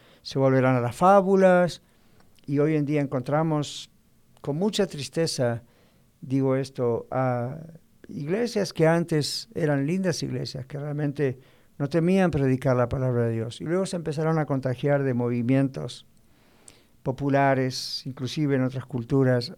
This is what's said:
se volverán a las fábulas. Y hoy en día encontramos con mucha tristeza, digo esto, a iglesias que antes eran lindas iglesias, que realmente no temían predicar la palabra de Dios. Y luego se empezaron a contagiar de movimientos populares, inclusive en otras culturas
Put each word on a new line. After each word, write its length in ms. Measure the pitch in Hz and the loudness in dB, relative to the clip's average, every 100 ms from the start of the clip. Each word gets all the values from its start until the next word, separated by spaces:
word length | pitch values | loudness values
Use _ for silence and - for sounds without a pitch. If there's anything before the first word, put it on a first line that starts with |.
| _ _ | _ _
se 160 | - 139 | -6 0
volverán 380 | 135 131 127 127 | 4 4 4 2
a 40 | |
las 140 | 120 | 0
fábulas. 880 | - 180 202 190 190 185 180 175 - _ _ _ _ _ - - | 2 6 6 6 4 6 6 2 -2 _ _ _ _ _ -18 -4
Y 140 | 143 | 0
hoy 160 | 151 156 | 2 2
en 100 | 139 | 0
día 140 | 151 | 0
encontramos 920 | 139 135 127 147 160 151 139 - - _ _ _ _ _ | 0 -4 -2 0 2 0 -4 -10 -16 _ _ _ _ _
con 160 | - 143 | -6 -2
mucha 300 | 214 208 196 | -2 0 -2
tristeza, 760 | 147 127 165 160 - 120 117 - _ _ _ _ _ | -4 -6 -2 -2 0 -2 -2 -8 _ _ _ _ _
digo 360 | 135 135 135 131 | -4 0 2 0
esto, 500 | 135 - 120 117 - | -2 -4 -2 -2 -4
a 480 | 127 131 123 120 147 160 160 _ _ - | -2 0 -2 -4 -8 -14 -20 _ _ -14
iglesias 640 | - 143 208 240 214 180 | -10 -4 -2 -2 -2 -4
que 140 | - 160 | 2 4
antes 600 | 170 170 156 135 - - | 4 2 0 -2 -6 -8
eran 320 | - 147 139 139 | -2 0 0 0
lindas 360 | 185 185 - | 0 -2 -2
iglesias, 440 | 139 127 135 139 131 | -4 -6 -8 -10 -12
que 120 | 147 | -10
realmente 640 | 147 147 151 139 139 123 - _ _ - | -8 -4 -4 0 -2 -2 -14 _ _ -6
no 100 | 139 | -2
temían 420 | 170 170 190 180 | 2 4 4 4
predicar 460 | 151 135 131 135 123 | 2 2 2 2 2
la 120 | 120 | 2
palabra 380 | 135 127 120 117 | 0 0 0 0
de 60 | |
Dios. 280 | 113 117 - | -2 -6 -8
Y 40 | |
luego 200 | 165 180 185 | -4 -2 -2
se 100 | 180 | -4
empezaron 420 | 160 151 160 160 | -6 -2 0 0
a 80 | 151 | 0
contagiar 560 | 135 131 123 143 143 | -2 -2 -2 0 2
de 120 | 135 | 2
movimientos 920 | 120 120 120 117 135 139 139 139 - - _ _ _ _ _ - - _ _ | 0 0 0 2 2 2 -2 -10 -12 -20 _ _ _ _ _ -20 -20 _ _
populares, 1000 | 143 127 139 139 139 135 131 127 - - 143 | -6 -4 0 2 4 2 0 -4 -8 -10 -10
inclusive 500 | 123 127 - 147 135 | -8 -6 -2 0 0
en 80 | |
otras 220 | 127 131 - | 0 -4 -8
culturas 680 | 123 117 135 127 123 120 | -8 0 2 4 2 -2